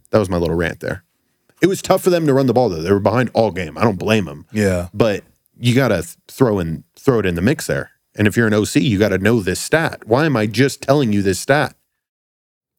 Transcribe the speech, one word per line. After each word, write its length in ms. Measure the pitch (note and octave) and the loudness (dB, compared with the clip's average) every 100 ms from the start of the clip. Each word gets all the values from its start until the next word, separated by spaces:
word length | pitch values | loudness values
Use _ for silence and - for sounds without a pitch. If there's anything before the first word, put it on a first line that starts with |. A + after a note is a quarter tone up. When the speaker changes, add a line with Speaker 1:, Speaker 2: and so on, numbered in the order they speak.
| - | -2
Speaker 1:
that 80 | A2 | 0
was 100 | F#2 | 0
my 80 | F2 | -2
little 200 | E2+ E2+ | -2 -2
rant 240 | E2 - | -2 -4
there. 240 | - - _ _ _ _ _ - | -8 -10 _ _ _ _ _ -2
It 60 | F3 | 0
was 120 | F#3+ | 0
tough 220 | - C#3+ | 0 0
for 80 | F#3 | 2
them 160 | F3 D3+ | 2 2
to 80 | |
run 120 | C3+ C3 | 2 2
the 60 | |
ball, 160 | A#2 A#2+ | 2 0
though. 120 | E2 | -2
They 80 | E2+ | 0
were 80 | G2+ | 2
behind 320 | G2 A#2 - | 2 0 0
all 180 | - G#2+ | 0 0
game. 260 | F2+ D#2+ D#2 | -2 -8 -2
I 40 | |
don't 140 | A2 F2+ | -2 0
blame 260 | F#2+ A2 D#2+ | 0 0 -2
'em. 200 | D2 - | -10 -8
Speaker 2:
Yeah. 380 | G#2+ G2 F2+ F2+ | -2 0 0 -4
Speaker 1:
But 300 | G#2 A#2 F#2+ _ _ _ - | -2 0 0 _ _ _ -4
you 120 | A#2+ | 0
gotta 220 | A#2+ B2 F#2 | 2 2 0
th-, 200 | - - - | -4 -14 -18
throw 320 | - B2 G2+ | 0 0 2
in, 260 | E2 D2 - - | -2 -6 -12 -4
throw 220 | - A#2 | 0 0
it 80 | F#2+ | 0
in 80 | |
the 80 | E2+ | 0
mix 240 | G#2+ D#3+ - | -2 -2 -4
there. 240 | C#2 - _ _ - | -6 -6 _ _ -2
And 100 | G#2+ | 0
if 80 | |
you're 120 | G#2 A2+ | 2 2
an 80 | |
O 100 | G#2+ | 2
C, 160 | G2 D3 | 0 0
you 180 | C3 F#2 | 0 0
gotta 200 | G#2 F#2 | 0 0
know 220 | G#2 A#2+ | 0 0
this 200 | F#2 F2 | -2 -6
stat. 460 | - D#3 D#3 - A2 | -2 -2 -2 -6 -2
Why 180 | B2 | 0
am 100 | D#3+ A#2+ | 2 0
I 100 | A2 | -2
just 340 | G#2+ C3+ - | 0 0 -2
telling 320 | - D3 A#2 | 0 2 2
you 80 | G2+ | 0
this 180 | G2 F#2 | 0 -2
stat? 380 | - C#3+ C3 _ _ _ _ _ _ _ _ _ _ | 0 0 0 _ _ _ _ _ _ _ _ _ _